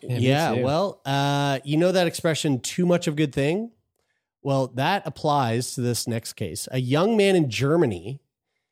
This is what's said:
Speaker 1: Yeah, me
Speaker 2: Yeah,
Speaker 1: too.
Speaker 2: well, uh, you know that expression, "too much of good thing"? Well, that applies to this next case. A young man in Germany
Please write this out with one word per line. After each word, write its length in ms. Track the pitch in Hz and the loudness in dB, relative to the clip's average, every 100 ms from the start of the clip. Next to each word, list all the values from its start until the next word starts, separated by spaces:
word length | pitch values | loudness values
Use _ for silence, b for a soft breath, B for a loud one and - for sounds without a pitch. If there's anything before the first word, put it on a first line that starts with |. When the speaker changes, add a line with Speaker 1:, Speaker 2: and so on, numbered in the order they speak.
Speaker 1:
Yeah, 60 | - | -6
me 100 | 120 | 0
Speaker 2:
Yeah, 360 | 127 143 160 | 2 2 2
Speaker 1:
too. 80 | 113 | 0
Speaker 2:
well, 380 | 127 156 196 - 139 | 0 0 -2 -6 -4
uh, 520 | 139 143 143 143 135 | 0 0 0 0 -2
you 140 | 143 151 | -2 2
know 120 | 180 | 2
that 140 | 185 170 | 2 0
expression, 540 | - 170 151 156 127 | 0 -2 0 0 -2
"too 240 | - - | -2 0
much 220 | 175 175 170 | 2 2 0
of 100 | 147 | -2
good 160 | 151 | -2
thing"? 360 | 139 139 185 233 _ _ _ _ _ _ _ | 0 0 0 -4 _ _ _ _ _ _ _
Well, 240 | 139 135 127 | -2 0 0
that 300 | 123 147 196 - | -2 0 0 -4
applies 680 | - 156 143 120 117 123 | -4 0 2 2 0 -4
to 60 | - | -4
this 260 | 120 117 - | -2 -2 -4
next 280 | 110 - | -6 -6
case. 340 | - 92 - - | -10 -8 -8 -6
A 80 | 131 | -4
young 380 | 127 143 196 226 | 0 2 2 4
man 180 | 196 | 4
in 140 | 185 139 | 4 2
Germany 720 | 104 139 170 139 87 95 139 _ _ _ _ _ | 0 2 2 2 -2 -8 -12 _ _ _ _ _